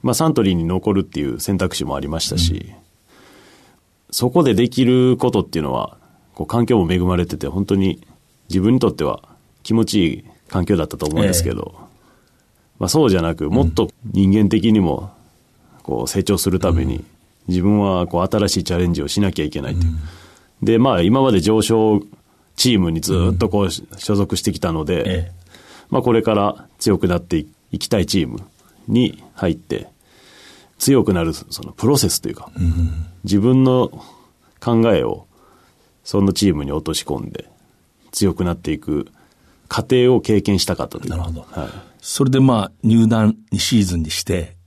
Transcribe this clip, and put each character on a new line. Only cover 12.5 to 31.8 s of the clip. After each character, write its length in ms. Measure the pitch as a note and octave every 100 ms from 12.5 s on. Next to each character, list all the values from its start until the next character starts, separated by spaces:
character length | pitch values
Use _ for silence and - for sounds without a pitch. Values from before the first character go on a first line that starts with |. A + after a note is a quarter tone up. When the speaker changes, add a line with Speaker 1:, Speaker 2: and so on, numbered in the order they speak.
| _ _ _
Speaker 1:
ま 60 | G2
あ、 20 |
そ 160 | D#3 C#3
う 40 |
じ 80 | F#2
ゃ 40 |
な 140 | E2 D#2+
く、 140 | D2+
も 160 | F#2+ E2+
っ 40 |
と 220 | D#2 - - A2+
人 220 | G2 F#2+
間 160 | G2+ G#2
的 240 | A2 G#2+
に 80 | G#2+
も、 320 | F2 - F#2+ - _ _ _ _ _ -
Speaker 2:
う 20 |
ん。 40 |
Speaker 1:
こ 200 | - B1 A#1+
う、 20 |
成 140 | G2+
長 140 | F#2+ G2
す 140 | -
る 80 | F2+
た 140 | F#2
め 100 | E2+
に、 140 | C2 B1
Speaker 2:
う 20 |
ん。 60 | - _ _ _ -
Speaker 1:
自 140 | F2+
分 180 | F#2 G#2
は 280 | G2+ F#2 F2
こ 140 | E2+
う、 140 | F2+ A2
新 120 | G2+
し 80 | -
い 60 | E2
チ 80 |
ャ 40 | F2
レ 100 | F2+
ン 60 |
ジ 80 | D#2+
を 60 | C#2+
し 140 | -
な 100 | G2+
き 100 | E2+
ゃ 40 | D2+
い 40 |
け 120 | D2
な 80 | C2+
い 60 | F2+
と 100 | E2+
い 20 |
う。 40 |
Speaker 2:
う 20 |
ん。 60 | D#2+ D#2 - - - _ _
Speaker 1:
で、 160 | G#2 A2+
ま 180 | C3 G2
あ、 60 |
今 200 | F2 C3
ま 100 | C3+
で 80 | G2+
常 180 | E2 A2
勝 440 | G#2 A2+ A2 G#2+ - - _ _ _ -
チ 180 | C3 A2
ー 40 |
ム 120 | F2
に 80 | D#2+
ず 320 | E2 F#2 F2+
っ 40 | F2+
と 100 | G#2+
こ 140 | G#2
う、 20 |
Speaker 2:
う 40 | G2
ん。 20 |
Speaker 1:
所 460 | - - - - G2+
属 200 | G2 G2
し 60 |
て 100 | -
き 80 | F#2
た 140 | F2+
の 100 | D#2+
で、 200 | D#3 F#2 G2+
Speaker 2:
え 240 | F2+ E2+
え。 80 | - - - - - -
Speaker 1:
ま 100 | C3
あ、 20 |
こ 100 | B2
れ 80 | A2+
か 140 | A2 G#2
ら 320 | G2+ - - _
強 220 | - F#2+
く 80 | F#3
な 100 | F3
っ 40 |
て 240 | F3 E3 - _ _
い 80 | G2
き 80 | -
た 100 | A2
い 80 | F2
チ 140 | G2
ー 80 | D2
ム 140 | - F#2+ _ _ _ -
に 360 | A2 B2 - -
入 200 | - F#2
っ 20 | D#2+
て、 320 | - - - _ _ _ _ - - - _ _
強 260 | - C3+
く 100 | G#2+
な 100 | F#2
る 100 | E2
そ 300 | D#2 - -
の 80 | -
プ 160 | -